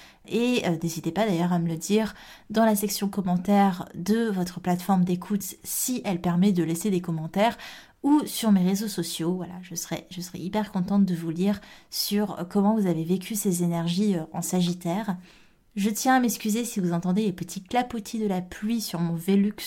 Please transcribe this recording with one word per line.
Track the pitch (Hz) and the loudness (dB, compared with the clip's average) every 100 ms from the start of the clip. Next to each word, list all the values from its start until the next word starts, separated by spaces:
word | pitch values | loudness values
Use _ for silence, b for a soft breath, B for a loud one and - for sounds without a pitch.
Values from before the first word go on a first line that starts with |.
| B B - | B B -4
Et, | 226 240 247 - | 0 2 2 0
euh, | 165 | -2
n'hésitez | 170 165 160 | -4 -4 -4
pas | 165 220 | -2 0
d'ailleurs | 170 175 | 0 0
à | 175 | 0
me | 170 | 0
le | 165 | -4
dire | - 208 220 - B B B | 0 0 0 -6 B B B
dans | 214 | 2
la | 226 214 | 4 2
section | 208 - 196 | 0 -2 -4
commentaires | 202 185 180 180 202 196 175 - - | -2 0 0 4 4 4 2 -6 -6
de | 175 220 233 | 0 2 2
votre | 190 180 - | -2 -4 -4
plateforme | - 180 180 190 | -2 -2 2 2
d'écoute | 180 180 - 202 - - | 4 0 -2 -4 -4 -12
si | - - - 247 | -8 -6 -4 -4
elle | - 175 | -4 -2
permet | 180 175 202 | 0 4 4
de | 180 | 4
laisser | 160 165 220 | 2 0 0
des | 185 | -2
commentaires | 180 160 160 190 220 - B B B B | -2 -4 -4 0 0 0 B B B B
ou | 277 294 | 2 2
sur | - - 226 | 2 -2 4
mes | 196 | 4
réseaux | 180 196 220 | 4 2 -2
sociaux. | - 170 - 165 | -4 -6 -4 -2
Voilà, | 180 170 180 | -2 -6 -12
je | 180 | -12
serais, | 165 - 180 - | -10 -8 -8 -10
je | 180 | -12
serais | 175 180 | -12 -10
hyper | 175 208 202 | -4 -4 -2
contente | 196 180 202 | -2 2 4
de | 196 170 | 4 2
vous | 165 | -2
lire | 165 196 208 - B B | 0 0 0 -6 B B
sur, | - - 202 208 - | -6 -2 0 0 -4
euh, | |
comment | 175 208 202 220 | -2 2 4 4
vous | 196 | 2
avez | 160 | 2
vécu | 160 190 185 | 2 0 -2
ces | 220 208 175 | -4 0 2
énergies, | 175 170 170 175 214 | 2 0 0 2 2
euh, | 180 160 | 0 -2
en | 175 | -6
Sagittaire. | 170 185 175 175 175 185 - 180 B B B B _ | -2 0 2 0 -2 -2 -2 -6 B B B B _
Je | - 202 | -2 -2
tiens | 208 262 | 0 4
à | 262 | 4
m'excuser | 247 214 220 208 | 4 0 0 0
si | 233 - | 0 0
vous | 180 | 0
entendez | 170 180 185 | 0 0 2
les | 220 | 0
petits | 180 - 196 | -2 -6 -10
clapotis | - 247 254 240 - 226 | -4 -2 -2 -4 -8 -4
de | 214 | -2
la | 180 | -2
pluie | 180 - 214 233 | -4 -6 -4 -2
sur | 208 170 | -4 -4
mon | 170 | -2
Velux | 170 165 196 202 - | -2 2 4 4 0